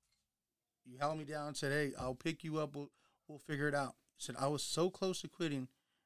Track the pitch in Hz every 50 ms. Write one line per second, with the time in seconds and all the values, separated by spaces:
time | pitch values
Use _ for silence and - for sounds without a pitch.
0 | _ _ _ _ _ _ _ _ _ _ _ _ _ _ _ _ _ 127 123 127
1 | 143 147 156 156 151 139 156 151 147 151 139 - 156 139 139 151 147 139 - -
2 | 120 127 131 - - 165 160 - - 160 151 156 151 143 143 143 143 - - _
3 | _ _ _ _ _ - 151 139 - - 156 139 147 147 143 143 139 123 - _
4 | _ _ _ - - - 123 - 135 143 151 135 - - - 156 170 185 - -
5 | 190 190 180 - - 151 - - 175 160 143 135 131 - _ _ _ _ _ _
6 | _